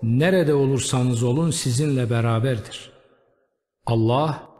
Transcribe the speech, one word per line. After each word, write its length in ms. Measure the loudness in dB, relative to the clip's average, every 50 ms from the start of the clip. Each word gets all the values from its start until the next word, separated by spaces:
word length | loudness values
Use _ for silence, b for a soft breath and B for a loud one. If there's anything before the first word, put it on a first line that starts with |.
| 0
nerede 520 | 0 2 2 2 2 2 2 2 2 2
olursanız 680 | 2 2 2 0 0 -2 -2 -2 0 0 0 0 0 0
olun 280 | 0 0 0 0 0
sizinle 600 | -2 -2 -2 -2 -2 0 0 0 0 0 0 0
beraberdir. 800 | 0 0 0 0 0 0 0 0 -2 -4 -6 -12 -16 -18 -18 -20 -20 -20 _ _ _ _ _ _ _ _ _ _ _ _ _ _ _ _ _
Allah, 600 | -2 0 2 2 2 2 2 0 -2 -4 -6 -10 -18 -20 -20